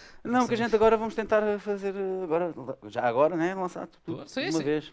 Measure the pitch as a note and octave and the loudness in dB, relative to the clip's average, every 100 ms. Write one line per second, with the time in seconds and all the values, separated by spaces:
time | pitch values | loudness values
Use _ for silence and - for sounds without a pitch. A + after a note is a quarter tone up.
0 | - - - B3+ A#3+ A#3 A#3 G#3+ A3 A3 | -20 -12 -2 2 2 0 2 4 6 6
1 | A3 A3+ G#3+ G#3+ G#3+ G#3 G#3 G3+ G3 G3 | 0 -4 0 2 2 -2 -4 -4 -4 -4
2 | F#3+ F#3+ F3+ E3 F3 C3 B2+ - G#2+ A#2 | -4 -4 -2 0 0 -4 -10 -12 -8 -2
3 | A#2+ A#2 D#3 E3+ E3+ F#3+ F3+ - F3+ - | 0 4 2 2 -2 -2 -6 -8 -12 -14
4 | - E3 - - C#3+ D#3+ C#3+ D3+ D3 | -12 -10 -8 -6 -2 -2 0 -2 -4